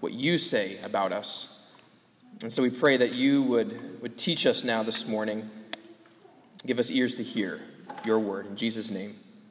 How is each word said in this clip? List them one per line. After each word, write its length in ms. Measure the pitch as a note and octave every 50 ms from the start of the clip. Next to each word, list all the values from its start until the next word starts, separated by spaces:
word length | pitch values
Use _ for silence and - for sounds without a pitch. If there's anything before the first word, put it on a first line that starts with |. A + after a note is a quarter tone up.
what 120 | - D#2 -
you 240 | A2+ C3 D#3+ F3
say 420 | D#3+ - - - A#2 G2+ F#2+ G2+ F#2+ -
about 300 | G2+ G#2 G#2 G2 F#2+ F#2
us. 580 | G2+ G#2 - - - - - - - - - - - - - _ _ _ _ _ _ _ - - - -
And 100 | A2+ A2+
so 100 | - C3
we 80 | B2
pray 280 | A#2+ - - D3 C3+ B2+
that 160 | B2 A#2 G#2+
you 280 | B2 C3 C3+ C#3 C#3 C3+
would, 580 | B2+ A#2+ A#2 A2 G#2 - - - - - - -
would 160 | B2 - -
teach 260 | - - E3+ - -
us 180 | C#3 A#2 - -
now 200 | B2 A2+ A2+ A2
this 260 | A2 G#2+ - - -
morning. 400 | A2 G#2+ G#2+ G#2+ G#2+ G#2+ A2 G#2+ - - - - - - - - - - - - - - - - - - - - - - -
Give 120 | - B2 A#2
us 120 | A#2+ A#2+
ears 240 | - C3+ B2+ A#2+ B2
to 80 | - A#2
hear 400 | - - A2+ G2+ F#2 D#2+ D#2 - - - - - - - - -
your 140 | A2 A2 A2+
word. 280 | A2 G2+ G2 G2 G2
In 100 | G2 G2+
Jesus' 340 | G2+ - A#2 G#2+ A2 G#2 -
name 240 | G#2 F#2+ F#2+ G#2 G2+ - - - - - - -